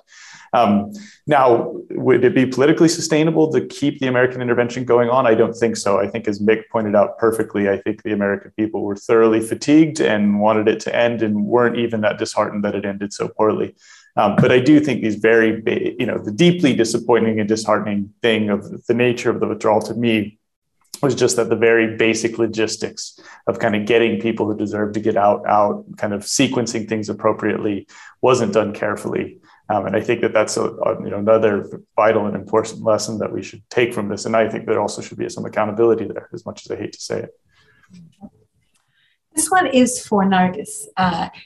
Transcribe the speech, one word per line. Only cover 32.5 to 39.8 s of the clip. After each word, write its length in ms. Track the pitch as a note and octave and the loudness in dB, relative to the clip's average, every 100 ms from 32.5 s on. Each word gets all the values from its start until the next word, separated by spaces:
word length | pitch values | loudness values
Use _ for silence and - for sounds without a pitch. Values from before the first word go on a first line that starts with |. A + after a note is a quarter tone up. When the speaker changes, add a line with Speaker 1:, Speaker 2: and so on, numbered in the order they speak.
| A2 G#2+ - | -2 -2 -4
Speaker 1:
lesson 380 | A2 G#2+ - A2 | -2 0 -2 -6
that 120 | F#2+ | -6
we 120 | - | -6
should 180 | F#2+ - - | -10 -16 -8
take 240 | - A#2+ | -2 -2
from 160 | A#2 G2+ | -2 -6
this. 160 | G2+ A#2 | -6 -2
And 100 | A2+ | 0
I 140 | G#2+ | 0
think 160 | A2 A2+ | -2 -2
there 160 | G#2+ | -2
also 180 | G#2 - | -2 -6
should 180 | A2+ A#2 | -12 -8
be 100 | A#2 | -8
some 160 | A2+ G#2+ | -8 -8
accountability 600 | - G#2+ G#2 A#2 A2 G2 | -4 -2 2 2 2 -2
there, 220 | - - | -10 -14
as 100 | F2 | -16
much 220 | G#2 G#2 - | -14 -16 -12
as 60 | |
I 40 | A2 | -10
hate 180 | A2+ | -10
to 80 | - | -12
say 180 | - A2 | -10 -10
it. 200 | - _ _ _ _ _ _ F3+ E3 _ G3 _ _ _ _ _ _ _ _ _ _ D4+ | -10 _ _ _ _ _ _ -20 -20 _ -20 _ _ _ _ _ _ _ _ _ _ -6
Speaker 2:
This 160 | - | 0
one 160 | F#4 F4+ | 0 2
is 380 | B3+ | 4